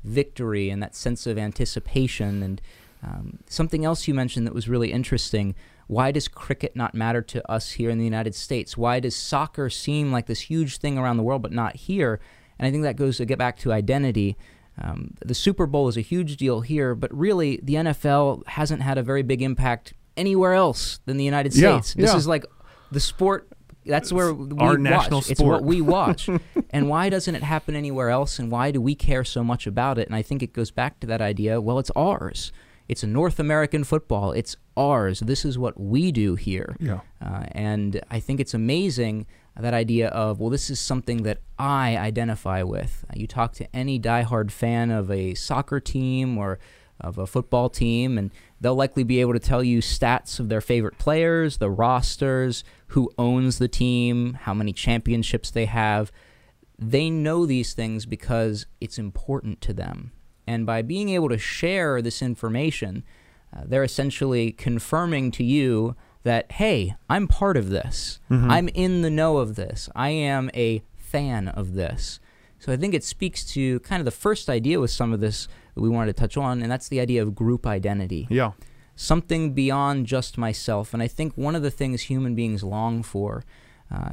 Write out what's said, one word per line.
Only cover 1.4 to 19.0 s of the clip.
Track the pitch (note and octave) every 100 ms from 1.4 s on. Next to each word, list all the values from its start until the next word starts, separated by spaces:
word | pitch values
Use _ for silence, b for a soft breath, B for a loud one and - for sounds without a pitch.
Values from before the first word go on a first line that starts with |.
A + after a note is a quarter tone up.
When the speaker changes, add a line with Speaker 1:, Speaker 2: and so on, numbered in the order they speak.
| G#2 - A#2 - - C3+ C3 - G2+ G2+
Speaker 1:
And, | F#2+ F#2+ - b b b
um, | - - - - -
something | - D#3+ D#3
else | D#3 E3 -
you |
mentioned | C#3 B2+ - A#2
that |
was | - A2
really | B2 A#2
interesting. | B2 C3 B2 - G#2+ G2+ F#2+ b b b
Why | G#2+ C3
does | C#3+ -
cricket | - - C3+ B2+ B2
not | A#2
matter | A2 A2+ A#2
to | A2+ A#2+ -
us | A2 -
here | - A#2
in | A#2
the |
United | A2+ A2 A2
States? | G2+ - B2+ - -
Why | A#2 B2
does | B2+ -
soccer | - C#3+ D3+ - C3
seem | - - D3 D3
like | B2+ -
this | A#2
huge | - D#3+ D3+ -
thing | D3 C#3
around | B2+ A#2+
the |
world | A2+ C3+
but | A2+
not | G#2 A2+ -
here? | - G3 C3+ G#2+ b b b b
And | C3
I |
think | C#3+
that | D3+ C3
goes | C#3 B2+
to | A#2
get | C3
back | B2 -
to | -
identity. | G#2+ G#2 C3+ C3+ G#2+ G2+ F#2+ b b b -
Um, | - E2+ - -
the | -
Super | B2 - G3 E3
Bowl | C#3+ C3+
is | A2+
a |
huge | A2 F3 E3 C#3+
deal | C3+ A#2
here, | A#2 D3+ C3+
but | A#2 B2 -
really | F3+ F#3+ D3+ C3+
the | C3 D3
N | E3
F | D3 D3
L | C#3 C#3+ C3 -
hasn't | - D3+ D3+
had | C3
a | C3+